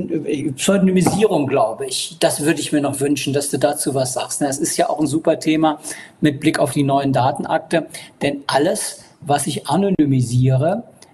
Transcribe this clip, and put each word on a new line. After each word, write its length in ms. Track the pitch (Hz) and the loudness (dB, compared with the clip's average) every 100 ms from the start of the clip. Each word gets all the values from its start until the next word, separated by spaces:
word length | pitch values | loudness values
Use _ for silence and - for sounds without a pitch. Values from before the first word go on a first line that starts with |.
| 180 165 147 147 147 | -4 -6 -4 -4 -4
Pseudonymisierung, 920 | 131 - 196 185 185 160 190 214 170 135 | -2 2 4 4 4 2 4 2 2 0
glaube 400 | 135 110 110 135 | 0 0 -2 -6
ich. 320 | - - - | -6 -8 0
Das 240 | 160 - | 0 2
würde 160 | 147 160 | 0 0
ich 100 | 135 | 0
mir 120 | 147 | 0
noch 180 | 139 - | 0 -2
wünschen, 320 | 143 143 - | 0 0 0
dass 160 | 139 139 | -2 -2
du 100 | 135 | 0
dazu 360 | 143 143 151 | 0 0 -2
was 180 | 131 127 | -2 -2
sagst. 300 | - - - | -4 -6 -4
Na, 60 | 147 | -4
es 100 | 139 | -2
ist 180 | 160 - | -4 0
ja 140 | 170 | -2
auch 100 | 147 | 0
ein 60 | 151 | -2
super 320 | 151 165 156 | 0 0 0
Thema 420 | 160 156 156 151 - - - - | 0 2 2 -2 -8 -14 -16 -2
mit 200 | 151 135 | 0 2
Blick 180 | 156 156 | 0 2
auf 140 | 143 | 0
die 100 | 147 | 0
neuen 320 | 139 139 139 | 2 2 2
Datenakte, 720 | 131 127 143 180 160 - 165 151 - - - | 2 2 -2 -2 -4 0 -2 -2 -12 -20 -4
denn 220 | 143 139 - | -4 -4 -2
alles, 560 | 139 165 214 - - - _ | 0 2 0 -6 -12 -20 _
was 240 | 135 143 - | -2 0 0
ich 200 | 127 - | -6 -2
anonymisiere, 1160 | 156 202 185 147 131 113 123 127 131 156 220 - - - | 0 2 2 4 4 2 2 4 4 2 -2 -6 -20 -20